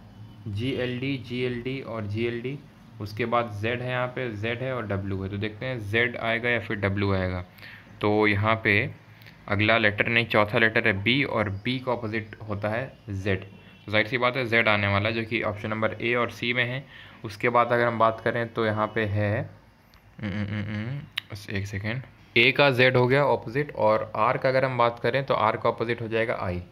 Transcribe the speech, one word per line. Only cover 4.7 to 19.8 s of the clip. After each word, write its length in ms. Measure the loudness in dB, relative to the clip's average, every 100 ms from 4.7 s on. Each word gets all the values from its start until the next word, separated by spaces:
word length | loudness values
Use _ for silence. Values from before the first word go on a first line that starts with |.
| -6
और 120 | -4
डब्ल्यू 340 | -4 -4 -6
है। 60 | -6
तो 80 | -4
देखते 280 | -6 -6 -8
हैं 140 | -8
जेड 360 | -2 0 0 -2
आएगा 320 | -2 0 0
या 100 | -2
फिर 180 | -2 -2
डब्ल्यू 360 | 0 2 2
आएगा। 300 | 2 0 -4 -8 -16 -20 -20 -20 -2
तो 260 | 2 4 4
यहाँ 280 | 4 2 2
पे 160 | 4 2 0 -6 -20 -20 -20 -14 -2
अगला 300 | 2 4 6
लेटर 300 | 4 2 2
नहीं, 180 | 2 4
चौथा 340 | 4 4 4
लेटर 280 | 2 4 2
है 60 | 2
बी 200 | 2 2
और 260 | 0 0 -2 -2
बी 180 | -4 -4
का 120 | -2
अपोजिट 440 | -4 -4 -6 -8 -12 -8
होता 200 | -4 -4
है 220 | -4 -6 -12 -10
जेड। 320 | -4 -2 -2 -4 -18 -20 -18 -2
तो 60 |
जाहिर 160 | 0 0
सी 100 | 0
बात 200 | 0 0
है 80 | 2
जेड 200 | 2 4
आने 200 | 4 2
वाला 220 | 2 0
है, 60 | -2
जो 80 |
कि 180 | -2 -2
ऑप्शन 260 | -2 -4 -6
नंबर 280 | -2 -2 -2
ए 120 | -2 0
और 140 | -2
सी 220 | -4 -2
में 100 | -2 -2
है। 180 | -4 -10 -18 -20 -14 -14
उसके 240 | -2 2
बाद 220 | 4 4
अगर 140 | 2 2
हम 120 | 4
बात 220 | 2 2
करें 260 | -2 -2 -2
तो 160 | -2 0
यहाँ 260 | 0 0 0
पे 100 | 0
है, 340 | 0 0 -2 -4 -12 -20 _